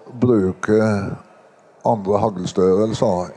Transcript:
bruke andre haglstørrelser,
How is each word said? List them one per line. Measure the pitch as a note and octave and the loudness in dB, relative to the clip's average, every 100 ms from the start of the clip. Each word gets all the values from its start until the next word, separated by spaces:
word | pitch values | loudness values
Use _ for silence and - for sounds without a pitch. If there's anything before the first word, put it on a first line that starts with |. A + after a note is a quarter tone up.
| - | -16
bruke | B2 B2 A2+ F#2 F2 - G#2+ A2 G2+ G2 - - _ _ _ _ _ A#2+ | -2 2 2 0 -2 0 2 2 0 -4 -10 -16 _ _ _ _ _ -2
andre | A#2 F#2+ G2+ | -2 0 0
haglstørrelser, | A2+ F#2 F2 - F#2 F#2 A2 G#2+ A#2+ F2+ F2+ | 0 -2 -6 0 2 2 0 0 0 -2 -4